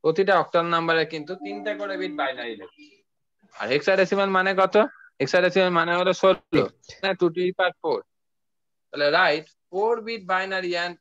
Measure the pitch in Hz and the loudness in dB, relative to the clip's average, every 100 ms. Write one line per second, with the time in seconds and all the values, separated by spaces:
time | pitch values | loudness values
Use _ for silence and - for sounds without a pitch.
0 | 160 160 190 185 151 175 170 170 165 165 | 0 0 2 2 2 0 0 -2 0 0
1 | 156 156 151 190 - 202 214 202 202 190 | -2 -6 -10 -12 -10 -8 -8 -6 -8 -6
2 | 185 147 135 131 120 107 - _ 101 _ | -8 -6 -6 -6 -10 -12 -16 _ -20 _
3 | _ _ _ _ _ - 107 139 - 190 | _ _ _ _ _ -12 -2 0 2 2
4 | 180 196 196 190 190 190 190 208 240 - | 2 2 2 2 2 2 4 4 2 -2
5 | - _ 135 185 180 185 185 175 170 175 | -20 _ 0 2 4 4 2 2 0 0
6 | 180 175 190 185 _ - - _ - - | 0 4 4 2 _ 0 0 _ -20 -8
7 | 196 185 175 165 180 185 180 165 160 117 | -6 0 0 0 -4 0 -2 -2 -4 -4
8 | - _ _ _ _ _ _ _ _ 139 | -6 _ _ _ _ _ _ _ _ -2
9 | 143 160 180 151 160 _ _ 185 220 233 | 0 4 2 0 -6 _ _ -2 0 -2
10 | 220 226 180 185 196 190 180 175 175 170 | -4 -10 -4 -4 -2 -4 -4 -4 -4 -8